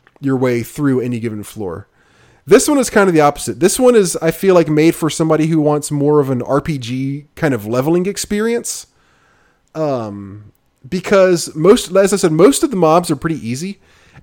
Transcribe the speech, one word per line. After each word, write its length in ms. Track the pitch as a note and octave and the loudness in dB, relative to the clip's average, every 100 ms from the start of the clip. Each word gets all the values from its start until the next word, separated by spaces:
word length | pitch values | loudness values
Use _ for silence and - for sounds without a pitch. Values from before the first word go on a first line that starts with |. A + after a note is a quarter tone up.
| _ _ | _ _
your 140 | C3+ C3 | -4 0
way 260 | B2+ A#2+ | 0 -2
through 380 | A2+ - C#3+ B2+ | -4 -4 0 0
any 180 | B2 A#2+ | -2 -4
given 240 | A2+ G#2+ | -6 -8
floor. 440 | G2+ G#2+ F#2+ E2+ - _ _ _ _ _ - | -12 -10 -10 -10 -14 _ _ _ _ _ 4
This 200 | G#3+ - | 4 4
one 100 | C#4+ | 0
is 120 | A#3 | 0
kind 180 | A3 F#3+ | 2 2
of 60 | D#3+ | 4
the 60 | |
opposite. 380 | D3 C#3+ - A2+ | 2 0 -6 -2
This 200 | F3 - | 0 2
one 160 | B3+ A#3+ | 4 4
is, 200 | F#3 - | 2 0
I 120 | E3 | -4
feel 220 | - G3 F3+ | -2 2 2
like, 120 | D3+ | 4
made 240 | D3+ D#3+ - | 2 2 2
for 140 | D#3+ | -2
somebody 380 | - D#3+ D#3 D#3 | -2 0 0 0
who 120 | D#3+ | 0
wants 300 | D3 D3 - | 0 0 -2
more 280 | D3 C#3+ D3+ | -2 0 2
of 100 | C3+ | 2
an 120 | B2+ | -2
R 180 | A#2+ C#3 | -2 -2
P 160 | D#3 D3 | -2 -6
G 480 | A#2 B2+ C3+ C#3+ C#3+ - | -6 -6 -6 -8 -12 -6
kind 180 | D#3+ | -2
of 120 | A#2+ G#2 | -2 -4
leveling 400 | A#2+ C#3 F3 F3+ | -4 0 0 -2
experience. 840 | G3+ - G#3 A3+ A#3 A3+ - - _ _ _ _ _ _ _ _ | -6 -6 -4 -2 -4 -6 -12 -14 _ _ _ _ _ _ _ _
Um, 800 | D#3 D3+ C3 G#2+ G2+ G2+ G#2 G#2+ _ _ _ B2+ | -6 -4 -4 -6 -10 -14 -18 -20 _ _ _ -8
because 680 | F#3 - G3 F#3 F3 - D#3 | -6 2 4 6 4 -2 0
most, 360 | E3 A#3+ - F#3 | 4 4 4 2
as 180 | G3 | 2
I 40 | G3+ | 2
said, 140 | F3+ | 2
most 320 | D#3 G3+ C#4 | 4 2 2
of 60 | D4+ | -2
the 80 | G3 | 0
mobs 320 | D#3+ E3 F3 | 2 2 2
are 60 | C#3+ | -4
pretty 320 | E3 D3+ A2+ | -4 -6 -6
easy. 320 | B2+ F#3 G3 _ _ _ - | -8 -8 -12 _ _ _ -4